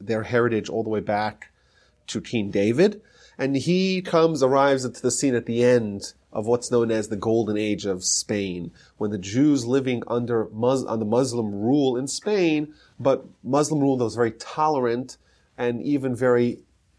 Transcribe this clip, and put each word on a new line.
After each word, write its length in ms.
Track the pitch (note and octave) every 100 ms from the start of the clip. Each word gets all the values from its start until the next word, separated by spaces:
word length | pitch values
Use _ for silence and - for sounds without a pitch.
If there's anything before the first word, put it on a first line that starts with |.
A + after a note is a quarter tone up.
| G2+
their 180 | A2
heritage 440 | G#2+ B2 A#2+ A2 -
all 160 | A2
the 60 | A2
way 100 | G#2
back 540 | F#2+ G#2 G#2+ - - _ _ _ _ _ -
to 120 | G#2+
King 320 | - A#2 G2+
David. 500 | G2 G#2 A#2+ G#3 G3+ _ _ - -
And 180 | C3+ C#3
he 460 | C3+ F3+ F#3+ F#3
comes, 420 | F#3 E3 E3 D3+
arrives 400 | C3 C#3 C#3 C3+
into 180 | B2+ -
the 80 | B2
scene 260 | - C#3 A#2+
at 100 | A#2+
the 180 | A#2
end 500 | B2 B2 G#2+ G2+ - - _
of 140 | A2 G#2+
what's 240 | B2 -
known 220 | B2 A2+
as 160 | A2 G#2+
the 80 | G#2+
Golden 420 | A2+ A2+ G#2+ G#2+
Age 300 | G#2+ G2+ G2+
of 160 | F#2
Spain, 680 | - - - G#2 G2 F2 E2+ - - -
when 120 | G#2
the 80 | G#2
Jews 480 | G2 A2+ D3+ C#3 A#2
living 380 | C3+ C3 A#2 -
under 420 | A#2+ A#2+ A#2 G#2
Mus-, 340 | G#2+ B2 C3+ -
on 140 | A2+
the 60 | G#2
Muslim 460 | A#2+ C3 A#2+ G#2+
rule 460 | G2+ A2+ D3 C3+ B2
in 100 | C3+
Spain, 680 | - G#3 G#3 E3+ D3+ D3+ - _ -
but 260 | B2+ C3 - _
Muslim 360 | A2 C#3+ D3+ D#3
rule 180 | C#3 C3
that 60 |
was 120 | A2+ G#2
very 180 | A#2
tolerant 840 | A2+ - - D#3 C#3+ A#2+ A#2+ C3 - _ _ _ -
and 240 | A#2+ A#2+
even 320 | - C#3+ C3
very 460 | A#2 B2+ A#2+ A#2+ - _ _ _